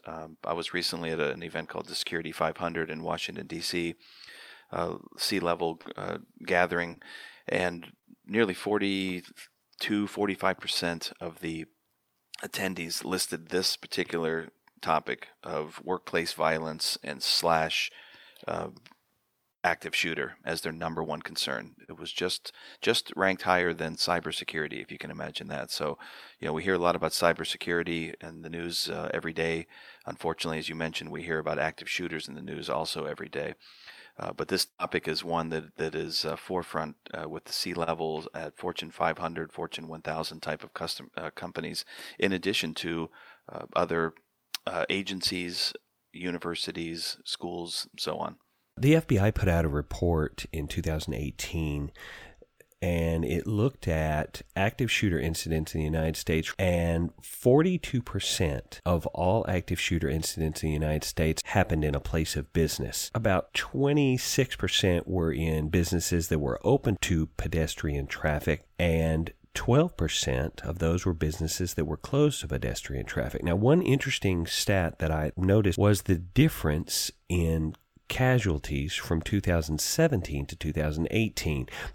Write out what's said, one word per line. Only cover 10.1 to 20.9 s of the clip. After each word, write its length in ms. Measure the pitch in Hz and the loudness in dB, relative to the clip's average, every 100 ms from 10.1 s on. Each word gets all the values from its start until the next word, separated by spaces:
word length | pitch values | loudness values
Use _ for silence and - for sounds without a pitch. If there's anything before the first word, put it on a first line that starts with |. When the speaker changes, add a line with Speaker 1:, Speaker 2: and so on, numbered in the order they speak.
| - 101 95 95 92 | 0 -2 0 0 0
Speaker 1:
percent 540 | - - 87 85 - - | -2 -2 -2 -2 -6 -10
of 200 | 90 82 | -10 -8
the 260 | 85 80 80 _ _ _ _ _ _ - | -6 -6 -8 _ _ _ _ _ _ -12
attendees 640 | - - 95 90 82 - - | -8 -4 -4 -4 -6 -4 -2
listed 440 | 92 - 82 82 | -2 -2 -4 -2
this 280 | 92 95 - | 0 0 -2
particular 720 | - - 90 85 80 82 82 _ _ - | -4 -4 -2 0 0 -2 -4 _ _ -10
topic 480 | - 78 - 65 - _ | 0 0 0 -8 -8 _
of 360 | - 78 76 - | -6 -6 -6 -8
workplace 520 | - 90 - 90 85 | -4 -4 -2 -2 -2
violence 640 | - 80 80 80 80 - - | 0 2 2 -2 -4 -4 -4
and 220 | - 69 | -6 -6
slash, 680 | - - 87 80 80 - - - - - - - - | 0 2 4 4 2 0 -4 -6 -20 -20 -20 -16 -6
uh, 180 | 82 82 - - _ _ _ _ _ _ _ | -6 -6 -12 -20 _ _ _ _ _ _ _
active 320 | 87 85 82 - | 0 0 -2 -2
shooter 400 | 90 76 69 - | -2 -2 -4 -6
as 160 | - 80 | -6 -4
their 140 | 85 | -4
number 280 | 80 82 | -4 -4